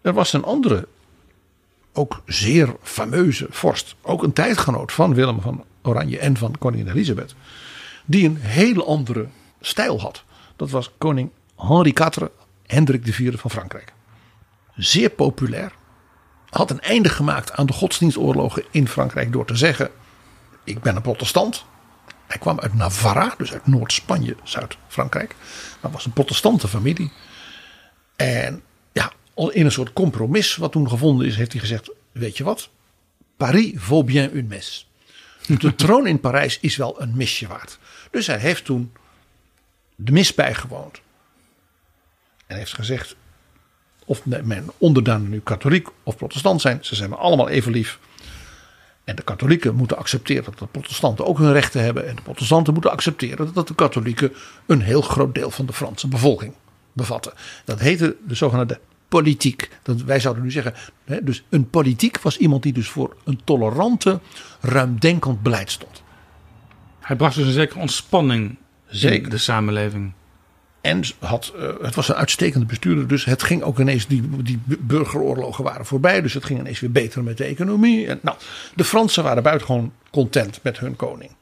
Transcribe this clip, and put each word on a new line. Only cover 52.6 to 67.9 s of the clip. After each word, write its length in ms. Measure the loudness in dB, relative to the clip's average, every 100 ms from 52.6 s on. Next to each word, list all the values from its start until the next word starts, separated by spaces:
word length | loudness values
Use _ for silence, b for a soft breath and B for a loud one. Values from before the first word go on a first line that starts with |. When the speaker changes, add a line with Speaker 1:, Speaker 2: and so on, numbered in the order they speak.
| 4
Speaker 1:
moeten 180 | 2 2
accepteren 600 | 0 -4 -4 -6 -4 -4
dat 140 | -4 -4
de 80 | 0
katholieken 580 | 2 2 -2 -2 -2 B B B 2
een 160 | 2
heel 200 | 4 2
groot 340 | 2 0 0 0
deel 160 | -6
van 140 | -4 -6
de 80 |
Franse 340 | -6 -8 -6 -4
bevolking 460 | 2 4 2 -4 -14 _ _ _
bevatten." 400 | -8 -6 -6 -8 -16 B B -8
Dat 140 | 0
heette 360 | 2 2 0 -2 -8
de 80 | -2
zogenaamde 440 | 0 2 -2 -4 _ _ _
politiek. 600 | 4 4 2 0 0 -10 B
Dat, 180 | -4 -4
wij 180 | 0 2
zouden 240 | 2 -2
nu 80 | -4
zeggen, 220 | -4 -6 -10 B _
hè, 200 | -8 -4
dus 200 | -2 -4 _
een 200 | 2 4
politiek 520 | 4 4 2 0 0
was 160 | -4 2
iemand 260 | 4 4
die 100 | 2
dus 140 | -2 -4
voor 280 | -4 -6 -6
een 180 | -6 -4
tolerante, 760 | 0 2 2 2 2 2 2 0 B B B B
ruimdenkend 840 | 0 2 2 4 4 4 0 0
beleid 300 | 0 0 -2
stond. 320 | -10 -12 -20 -20 b b b -20 -20 -20 -20 -20 -20
Speaker 2:
Hij 160 | -6 0
bracht 200 | 2 2
dus 100 | 2
een 60 |
zekere 280 | 2 0 -2
ontspanning 760 | -4